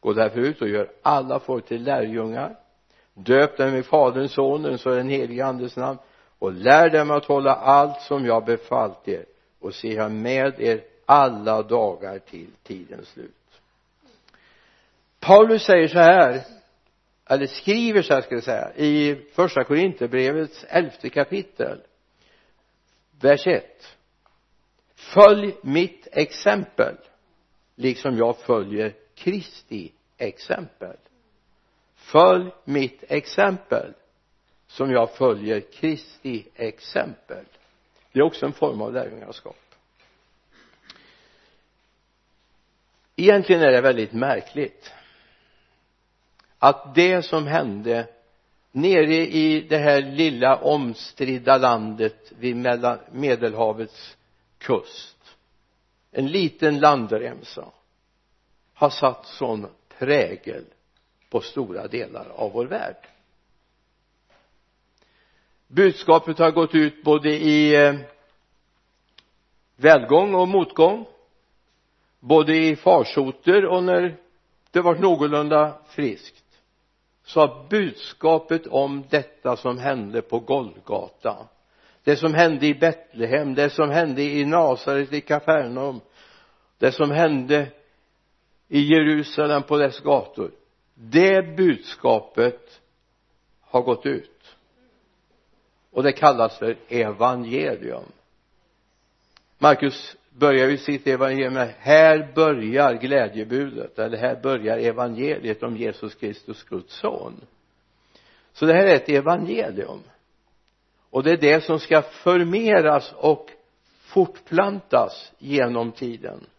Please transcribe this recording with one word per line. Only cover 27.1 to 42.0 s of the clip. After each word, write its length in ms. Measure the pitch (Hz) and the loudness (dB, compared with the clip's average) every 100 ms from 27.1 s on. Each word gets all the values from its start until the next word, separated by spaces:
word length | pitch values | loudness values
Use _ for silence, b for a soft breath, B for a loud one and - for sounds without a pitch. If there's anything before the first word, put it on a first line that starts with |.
| _ _ _ _ _ _ | _ _ _ _ _ _
liksom 420 | _ 127 123 139 117 | _ -6 -4 -6 -2
jag 220 | 117 117 | -2 -2
följer 560 | - 117 98 104 107 104 _ | -2 -2 -2 -6 -8 -8 _
Kristi 800 | _ - 196 165 - _ 107 80 _ _ _ | _ -6 -6 -10 -20 _ -16 -16 _ _ _
exempel." 800 | 117 - - - 170 _ 90 - _ _ _ _ _ _ _ _ _ | -12 -12 -10 -10 -10 _ -20 -20 _ _ _ _ _ _ _ _ _
Följ 560 | _ - 151 180 185 180 - | _ 0 4 6 4 -2 -14
mitt 400 | - 143 131 - - | -6 -4 -4 -8 -6
exempel, 840 | 151 147 - 196 185 _ - - - _ _ _ _ _ _ _ | -6 -6 -2 0 -2 _ -6 -6 -18 _ _ _ _ _ _ _
som 240 | - 135 | -8 -2
jag 200 | 123 117 | 0 0
följer 500 | - 131 104 104 107 | 0 -2 0 -4 -6
Kristi 880 | 101 - 160 151 - _ 135 117 - | -8 -8 -6 -6 -12 _ -12 -12 -14
exempel. 880 | - 117 - - - - 110 _ - - _ _ _ _ _ _ | -12 -12 -12 -10 -6 -6 -10 _ -20 -20 _ _ _ _ _ _
Det 60 | 127 | 0
är 40 | |
också 240 | 147 - 143 | 0 0 -10
en 60 | |
form 280 | 147 151 117 | -4 -4 -4
av 120 | 110 | -8
lärjungaskap. 640 | 120 117 110 104 - - - _ _ _ _ _ _ _ _ _ b b b b b b b b b b b b _ _ _ | -8 -10 -14 -20 -20 -20 -20 _ _ _ _ _ _ _ _ _ b b b b b b b b b b b b _ _ _